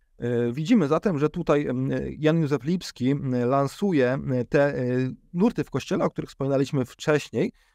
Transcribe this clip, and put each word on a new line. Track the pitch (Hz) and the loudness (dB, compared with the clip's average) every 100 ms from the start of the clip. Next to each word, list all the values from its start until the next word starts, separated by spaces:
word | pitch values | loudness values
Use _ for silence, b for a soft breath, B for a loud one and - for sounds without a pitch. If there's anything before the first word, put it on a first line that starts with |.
| _ - | _ -8
E, | 120 117 120 | -4 0 0
widzimy | 123 156 240 143 | -2 2 4 4
zatem, | 156 214 151 | 2 0 0
że | 151 | 0
tutaj, | 175 160 147 147 | 0 0 2 2
em, | 127 131 131 135 135 | -2 -2 -4 -6 -2
Jan | 151 165 | 2 2
Józef | 151 143 | 2 0
Lipski, | 127 180 - - 123 | 0 -4 -4 -4 0
em, | 139 135 123 | 0 -2 -2
lansuje, | 120 139 139 - 202 160 123 | 0 2 0 -2 0 2 2
em, | 135 139 127 120 | 0 -2 -2 0
te, | 147 143 139 | 2 2 0
e, | 123 127 127 127 _ | -2 0 -2 -4 _
nurty | 175 220 196 | 0 2 2
w | 143 | -4
kościele, | 135 - 185 170 | -6 -4 -2 -2
o | |
których | - - | -4 -10
wspominaliśmy | - 139 139 139 143 127 | -6 -2 0 0 0 -4
wcześniej, | - - 151 - 120 185 - _ | -4 0 0 0 -2 -4 -4 _